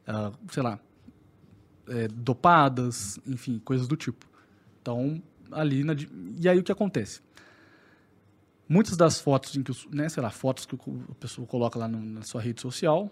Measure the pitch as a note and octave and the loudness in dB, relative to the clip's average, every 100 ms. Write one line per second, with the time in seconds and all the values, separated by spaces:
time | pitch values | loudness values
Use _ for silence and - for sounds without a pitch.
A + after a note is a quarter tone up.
0 | - G#2+ G#2 G2+ G3+ - B2 G#2 _ _ | -8 -6 -6 -8 -10 -4 -2 -4 _ _
1 | - - _ _ - - _ _ - B2 | -20 -20 _ _ -20 -20 _ _ -8 -4
2 | A2+ A2 A#2+ B2+ F3+ E3+ C#3 B2 B2 A#2+ | -4 -4 -2 4 8 8 8 4 -2 -2
3 | G2 - - B2+ - A#2 - C3 B2 D#3 | -8 -10 -8 -8 -4 -6 0 0 0 -2
4 | - A#2+ - _ _ _ _ _ - A#2+ | -4 -8 -10 _ _ _ _ _ -6 -2
5 | C3+ D#3+ - _ - - D#3 C3+ C#3+ D#3 | -2 -4 -10 _ -12 -2 0 2 2 -2
6 | D3 - F2+ C3 E3+ F3+ F#3 G3 G3+ D#3 | -4 -12 -12 0 4 6 4 0 0 0
7 | G2+ - _ - - - _ _ _ _ | -4 -8 _ -20 -20 -20 _ _ _ _
8 | _ _ _ _ _ _ - D#3+ G#3+ E3+ | _ _ _ _ _ _ 2 4 4 6
9 | E3 - - C3+ - C#3+ C3 B2+ - C#3+ | 4 4 2 2 2 -6 -4 -6 -6 -4
10 | D#3 D3+ A#2+ - C3 B2 - B2+ - B2+ | -4 -2 -4 -2 -2 -2 -6 -10 -8 -10
11 | B2+ - A#2 - A#2+ B2+ A#2 A#2+ A2+ A2+ | -10 -14 -14 -12 -6 0 0 -2 -6 -6
12 | A2 A2 A2 B2 A2+ A#2 C3 - F3 D#3 | -8 -12 -10 -6 -6 -6 -8 -2 2 2
13 | G3+ | 0